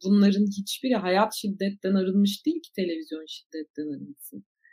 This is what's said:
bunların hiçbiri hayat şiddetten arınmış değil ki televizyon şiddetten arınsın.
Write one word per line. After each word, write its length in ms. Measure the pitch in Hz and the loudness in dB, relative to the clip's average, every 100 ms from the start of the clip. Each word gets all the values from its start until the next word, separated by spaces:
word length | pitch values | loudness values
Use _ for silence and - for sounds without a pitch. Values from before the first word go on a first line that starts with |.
bunların 420 | 190 202 202 196 208 | 2 6 6 4 2
hiçbiri 480 | 202 - - 262 | -2 -8 -4 -2
hayat 400 | 220 185 190 214 | 0 2 2 2
şiddetten 600 | - 202 196 196 202 190 | -2 -6 -4 -4 -2 0
arınmış 520 | 196 185 196 202 202 311 | 2 2 4 2 2 -2
değil 160 | 339 | -4
ki 100 | - - | -6 -6
televizyon 480 | 175 160 156 160 160 | -4 -4 -8 -12 -14
şiddetten 600 | - _ 160 151 - 151 | -18 _ -14 -12 -10 -8
arınsın. 580 | 135 285 - - 202 - _ _ | -8 -12 -16 -18 -18 -20 _ _